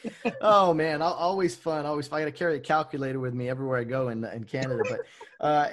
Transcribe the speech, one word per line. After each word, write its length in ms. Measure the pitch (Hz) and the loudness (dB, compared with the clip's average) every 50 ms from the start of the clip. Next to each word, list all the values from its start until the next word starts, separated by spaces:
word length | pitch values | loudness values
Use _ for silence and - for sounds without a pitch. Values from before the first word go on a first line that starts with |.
| - 220 - - - 240 - - | -12 -12 -10 -6 -6 -6 -4 2
Oh 320 | - 214 208 202 190 180 165 | 4 6 6 8 6 6 4
man, 280 | 156 156 160 151 147 | 4 2 0 0 0
al-, 120 | 160 175 180 | 0 0 0
always 420 | - 165 175 196 196 185 170 - | 0 0 0 2 2 0 0 0
fun. 300 | - - 165 156 151 143 | -2 -4 -4 -2 -2 -2
Always, 240 | 147 151 147 135 - | -2 -4 -4 -4 -4
I 80 | 151 151 | -4 -2
gotta 120 | 156 151 | -2 -2
carry 240 | 143 - 175 170 156 | -2 -2 0 0 0
a 40 | 135 | 0
calculator 600 | - - 156 156 156 - - 139 135 131 131 135 | 0 2 2 2 2 0 -4 -4 -4 -2 -2 -4
with 140 | 127 127 120 | -4 -4 -4
me 160 | 123 123 123 | -4 -4 -4
everywhere 280 | 131 131 135 135 131 | -4 -4 -2 -2 -2
I 60 | 123 120 | -2 -2
go 240 | 120 127 135 131 123 | 0 -2 -2 -2 -2
in, 140 | 113 113 113 | -2 -4 -6
in 220 | 104 95 117 110 | -6 -8 -10 -10
Canada. 360 | - - 131 131 131 127 113 110 - | -6 -4 -4 -2 -2 0 0 0 -2
But, 120 | 120 - - - - - - - - - | -2 -6 -6 -10 -14 -20 -20 -20 -8 -2
uh, 260 | - 151 151 147 147 - | 0 2 4 4 2 0